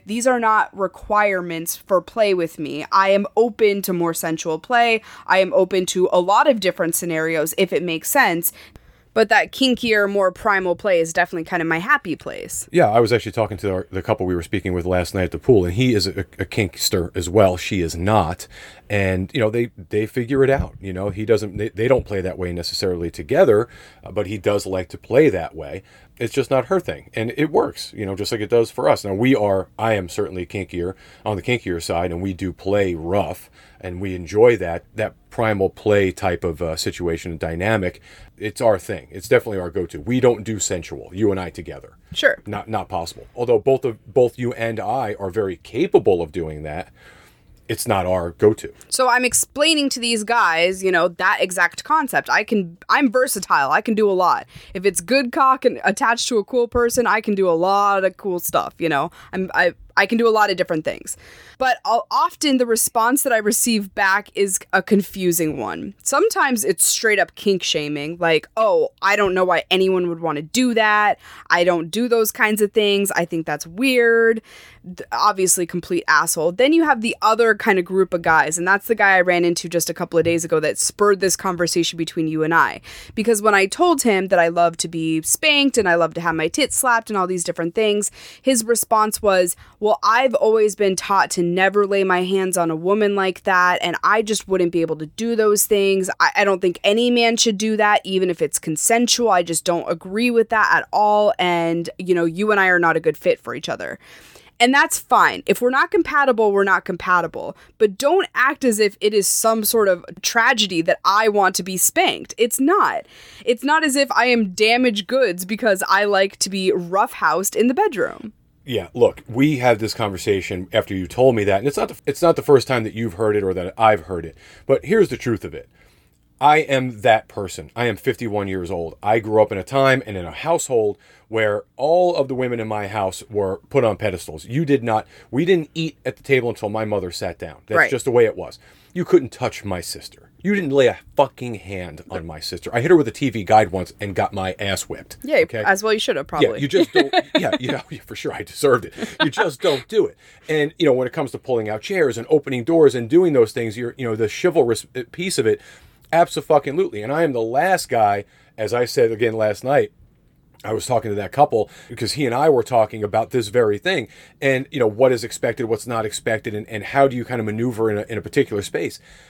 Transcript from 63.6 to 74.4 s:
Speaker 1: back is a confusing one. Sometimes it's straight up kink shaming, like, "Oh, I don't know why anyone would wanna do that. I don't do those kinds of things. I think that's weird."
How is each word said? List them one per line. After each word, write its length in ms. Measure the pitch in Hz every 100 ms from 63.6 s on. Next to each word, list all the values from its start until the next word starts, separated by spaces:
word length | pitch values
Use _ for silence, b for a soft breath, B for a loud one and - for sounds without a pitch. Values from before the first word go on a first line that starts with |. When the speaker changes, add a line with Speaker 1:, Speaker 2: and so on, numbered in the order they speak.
| 240 220 196 -
Speaker 1:
back 340 | 196 196 202 -
is 240 | 196 185 -
a 80 | 190
confusing 720 | 185 202 - 196 180 170 156 147
one. 360 | 104 82 196 -
Sometimes 600 | - 277 427 392 294 240 208
it's 180 | 185
straight 340 | - - 226 202
up 140 | 175 -
kink 280 | - 190
shaming, 540 | - 160 147 147 147 170
like, 280 | 170 160 - -
"Oh, 320 | 220 175 - -
I 140 | 190 208
don't 180 | 202
know 120 | 185 185
why 180 | 170 -
anyone 380 | 185 190 185 175
would 100 | 170
wanna 220 | 165 147
do 320 | 156 247 254
that. 440 | 226 214 214 208 - B B B
I 140 | 175
don't 260 | 175 175 165
do 180 | 196 240
those 240 | 233 220
kinds 300 | - 220 214
of 120 | 208
things. 380 | 226 208 202 196
I 140 | - 170
think 200 | 170 165
that's 200 | 147 165
weird." 720 | 175 269 254 233 233 226 226